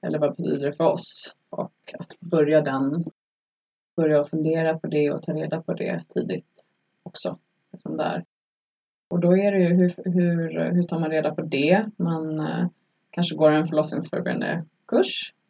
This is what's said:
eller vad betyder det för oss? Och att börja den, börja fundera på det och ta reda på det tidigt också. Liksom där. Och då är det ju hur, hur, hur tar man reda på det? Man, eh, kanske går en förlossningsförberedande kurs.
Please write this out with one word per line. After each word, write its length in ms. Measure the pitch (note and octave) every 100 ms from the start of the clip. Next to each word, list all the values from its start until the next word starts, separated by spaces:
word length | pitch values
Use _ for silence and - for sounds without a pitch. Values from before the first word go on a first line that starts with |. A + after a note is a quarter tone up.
| C#3+
eller 120 | C#3+
vad 180 | C#3+ -
betyder 300 | - C#3+ C#3
det 60 |
för 120 | D3
oss? 500 | E3 F3 - - - - _
Och 220 | - - _ - -
att 220 | - -
börja 400 | E3+ E3+ D3 D#3
den, 440 | D3 C3+ C3+ D#3+ E3 _ _ _ _ _ _ _ _ -
börja 280 | D#3+ D3+
fundera 540 | D3 D#3+ D#3 E3 D#3+ D#3+
på 80 | D#3
det 240 | D3+ D3
och 120 | D#3
ta 100 | -
reda 300 | D#3 D#3 D#3+
på 120 | -
det 280 | - - E3+ -
tidigt 580 | - - F#3+ - - - _ _ _
också. 360 | - - F3+ - _ _ _
Liksom 240 | F#3 - D#3
där. 280 | - F3 E3+ _ _ _ _ _ _ _ _
Och 100 | F3
då 160 | E3+ F#3
är 160 | G3+
det 60 | G3
ju 160 | F3
hur, 200 | F3 F3+ -
hur, 680 | F#3 F3 F3 E3+ E3 E3 E3
hur 80 | F3+
tar 180 | E3+ E3
man 100 | D#3+
reda 240 | D#3 D3+
på 80 | D#3
det? 440 | D#3+ C#3 D3 F#3+ G#3+ -
Man, 440 | E3+ E3 D#3+ D#3
eh, 260 | D#3 E3+ F3+ _ _ _ _
kanske 260 | - F3 D#3
går 140 | D#3
en 160 | D3+ D#3
förlossningsförberedande 960 | D#3 D#3 - - - - - - E3+ D#3+ _ -
kurs. 460 | B3+ F#4+ - - _